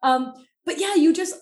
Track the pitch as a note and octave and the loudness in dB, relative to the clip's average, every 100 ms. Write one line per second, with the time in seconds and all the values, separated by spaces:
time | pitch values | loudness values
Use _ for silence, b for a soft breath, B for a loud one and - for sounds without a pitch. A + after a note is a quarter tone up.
0 | C4 B3+ B3+ - B _ E4+ D#4 G4 G4 | 0 0 -2 -12 B _ -8 -6 0 2
1 | D#4 E4 F#4 - | 4 2 -4 -8